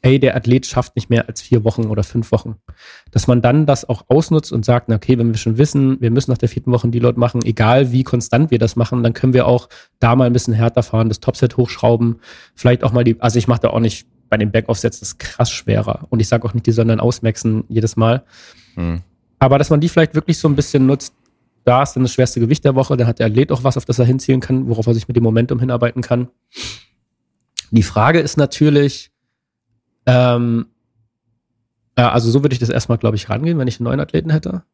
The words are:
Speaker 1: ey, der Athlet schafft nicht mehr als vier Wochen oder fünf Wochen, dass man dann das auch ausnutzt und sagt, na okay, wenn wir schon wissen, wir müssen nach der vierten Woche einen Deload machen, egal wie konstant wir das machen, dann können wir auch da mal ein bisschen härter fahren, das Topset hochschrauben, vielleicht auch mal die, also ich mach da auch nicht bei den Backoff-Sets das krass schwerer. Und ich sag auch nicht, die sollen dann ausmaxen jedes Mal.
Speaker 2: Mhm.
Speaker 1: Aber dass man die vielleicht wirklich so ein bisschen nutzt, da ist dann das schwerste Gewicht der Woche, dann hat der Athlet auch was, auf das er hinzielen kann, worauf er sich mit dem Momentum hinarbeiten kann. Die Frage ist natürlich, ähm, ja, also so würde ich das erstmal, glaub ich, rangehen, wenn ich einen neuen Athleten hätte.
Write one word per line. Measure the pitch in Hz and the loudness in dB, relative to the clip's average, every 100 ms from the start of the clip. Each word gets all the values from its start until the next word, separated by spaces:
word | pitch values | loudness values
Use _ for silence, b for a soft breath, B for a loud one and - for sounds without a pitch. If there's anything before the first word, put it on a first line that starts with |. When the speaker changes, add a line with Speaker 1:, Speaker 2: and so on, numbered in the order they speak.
Speaker 1:
ey, | 131 135 | 4 4
der | 131 131 | 2 0
Athlet | 113 123 | 0 0
schafft | - - - | 0 -4 -4
nicht | - - | -6 -2
mehr | 117 - | -2 -2
als | - | -12
vier | - 120 | -2 0
Wochen | 110 113 110 | 0 -2 -4
oder | 107 | -4
fünf | 104 120 110 | -4 -6 -2
Wochen, | 110 117 110 - B B B B | -4 -4 -14 -18 B B B B
dass | - - | -2 2
man | 120 | 2
dann | 120 143 147 | 4 2 2
das | 135 - | 0 -2
auch | 113 _ | -8 _
ausnutzt | 160 160 156 - | 0 2 -2 -2
und | 117 | -6
sagt, | 107 120 - | 0 0 0
na | |
okay, | 107 - 127 | -2 0 0
wenn | 117 | 0
wir | 110 | -2
schon | 117 113 | -2 0
wissen, | 147 143 135 135 | 0 2 0 0
wir | 117 | 0
müssen | 120 131 | 0 0
nach | 123 | -2
der | 117 | -2
vierten | - - | -4 -2
Woche | 123 | 0
einen | 120 | 0
Deload | 117 120 117 | 0 0 0
machen, | 120 120 | -2 0
egal | 113 110 110 127 131 | -4 0 2 4 2
wie | 127 | 0
konstant | 123 123 - 120 156 | 0 -4 0 0 2
wir | 120 | 2
das | 113 - | 0 0
machen, | 117 123 | -2 0
dann | 117 | -2
können | 113 131 | 0 2
wir | 127 - | 2 2
auch | 123 - B B _ | 0 -2 B B _
da | 117 | 2
mal | 123 123 | 4 2
ein | |
bisschen | 120 - | 2 0
härter | 110 117 123 | 0 2 0
fahren, | 113 110 113 | -2 -2 -2
das | 104 | -2
Topset | - - 123 - | -6 -2 -2 0
hochschrauben, | 120 - 120 117 117 113 B B B | -2 0 0 2 0 -2 B B B
vielleicht | - 127 123 | -2 0 2
auch | 117 | 0
mal | 123 | 2
die, | 120 113 | 0 0
also | 120 117 | 0 0
ich | 117 | 0
mach | 120 | 0
da | - | 0
auch | - | 0
nicht | 113 - - _ _ | -2 -4 -16 _ _
bei | 107 | -2
den | 107 | 0
Backoff-Sets | 110 110 113 113 - | -2 -2 -4 -4 -6
das | - - | -14 -12
krass | - - 120 | -16 -4 -4
schwerer. | - - 107 107 107 - | -2 -2 -2 -2 -6 -4
Und | 113 | -2
ich | 110 | 0
sag | 117 | -2
auch | 113 | -2
nicht, | 113 | -4
die | 117 | -2
sollen | 113 113 | 0 0
dann | 110 | 2
ausmaxen | 117 - 113 - 117 110 - | 0 0 -4 -2 -2 -4 -2
jedes | 110 107 - | -2 -2 0
Mal. | 113 123 b b b b b - | 0 0 b b b b b -8
Speaker 2:
Mhm. | 85 85 - _ _ _ | -6 -6 -10 _ _ _
Speaker 1:
Aber | 131 139 | 2 4
dass | 147 | 2
man | 151 | 0
die | 170 | 2
vielleicht | - 160 | 2 0
wirklich | 156 - 160 | 0 -2 -2
so | 156 | 0
ein | |
bisschen | 143 - 143 131 | 0 0 2 2
nutzt, | 139 - _ _ _ _ _ | 0 -4 _ _ _ _ _
da | - 123 | 2 2
ist | 139 | 2
dann | - | -2
das | 123 | -2
schwerste | - 123 - | 0 0 0
Gewicht | 117 151 | 0 2
der | 143 | 2
Woche, | 131 131 135 | 0 0 0
dann | 117 | 0
hat | 117 | 0
der | 113 | 0
Athlet | 110 143 | 2 0
auch | 123 | 0
was, | 131 123 | -2 -2
auf | |
das | - 117 | -4 0
er | 120 | 2
hinzielen | 131 - 131 | 0 0 -2
kann, | - 131 127 | 0 -2 -2
worauf | 113 110 | -2 0
er | |
sich | 117 - | 0 0
mit | 117 | 0
dem | |
Momentum | 117 113 123 127 | 2 2 0 -2
hinarbeiten | 127 120 120 127 | -2 -2 -2 -4
kann. | 120 123 123 _ _ B B B B _ _ _ _ _ _ - - | -4 -4 -4 _ _ B B B B _ _ _ _ _ _ -16 0
Die | 113 | 0
Frage | 101 - 117 165 | 2 0 2 2
ist | 143 - | 0 -2
natürlich, | 139 - 151 143 143 - - _ _ _ _ _ _ _ _ _ - | -2 2 2 4 0 -4 -20 _ _ _ _ _ _ _ _ _ 0
ähm, | 123 123 120 120 117 - _ _ _ _ _ _ _ _ _ _ _ _ - | 2 2 0 0 -2 -6 _ _ _ _ _ _ _ _ _ _ _ _ 0
ja, | 120 | 2
also | 120 113 | 2 2
so | 131 | 2
würde | 143 | 0
ich | 123 | -2
das | 120 | -2
erstmal, | 120 - 117 | -2 -2 0
glaub | 113 | 0
ich, | 107 - | -2 -4
rangehen, | 110 160 165 | -4 -2 -2
wenn | 127 | -2
ich | - | -4
einen | |
neuen | 120 131 | -4 -4
Athleten | - 160 160 | -2 -4 -2
hätte. | 156 180 185 _ | -4 -2 -10 _